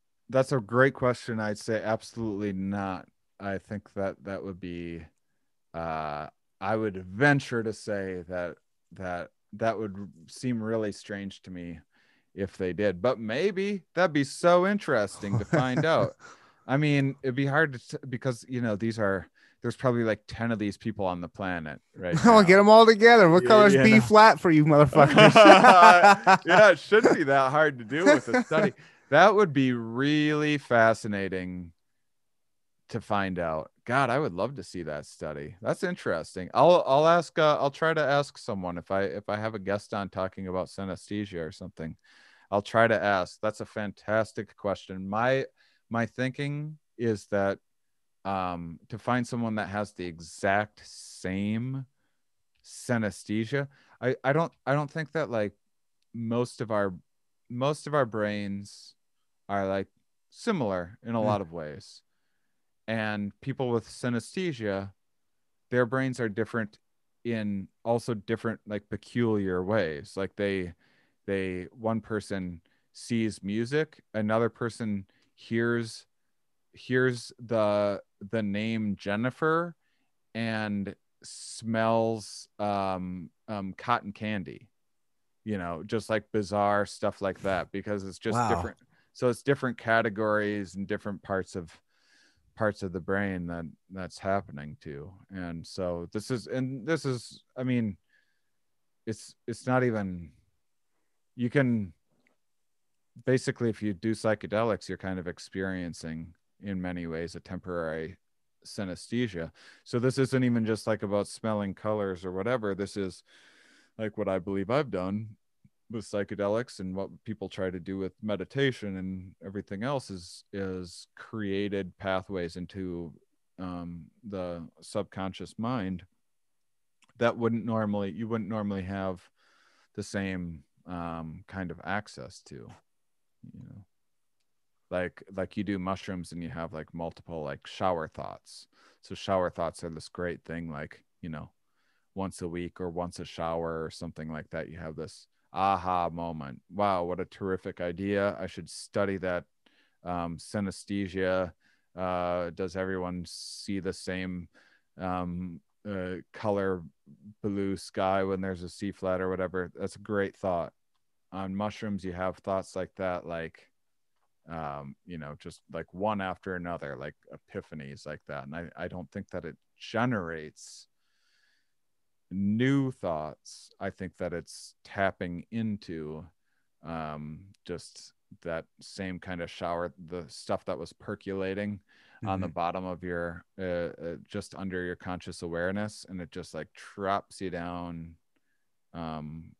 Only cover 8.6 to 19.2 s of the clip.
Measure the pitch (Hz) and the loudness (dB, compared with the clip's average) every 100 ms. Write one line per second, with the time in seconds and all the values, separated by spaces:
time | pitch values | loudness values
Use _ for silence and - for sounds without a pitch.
8.6 | _ _ _ 90 92 87 82 _ _ 104 | _ _ _ -12 -8 -6 -8 _ _ -4
9.6 | 113 104 107 98 101 - - - 131 117 | -2 -2 -6 -10 -14 -18 -20 -8 -4 -4
10.6 | 110 113 107 98 - 101 98 - - 90 | -2 -2 -2 -6 -10 -10 -10 -12 -14 -12
11.6 | 85 85 - _ _ _ _ - 95 - | -12 -14 -18 _ _ _ _ -8 -8 -4
12.6 | 92 85 104 87 120 113 110 120 190 185 | -4 0 0 0 0 -2 -4 -2 -2 -2
13.6 | 196 202 - - 180 147 139 - 175 175 | -4 -4 -6 0 2 2 0 2 6 6
14.6 | 185 202 - 127 101 - 104 113 104 165 | 6 0 2 2 2 -2 -2 -2 2 2
15.6 | 131 127 156 151 95 - - - - _ | 2 2 4 4 2 -2 -18 -20 -20 _
16.6 | - 135 151 143 139 135 135 127 139 139 | -2 2 4 4 2 -2 -4 -2 0 2
17.6 | 160 120 - 151 135 127 135 120 - 127 | 0 -2 -12 -12 -8 -4 -4 -4 -6 -4
18.6 | 120 104 113 110 101 98 | -2 0 -2 0 0 0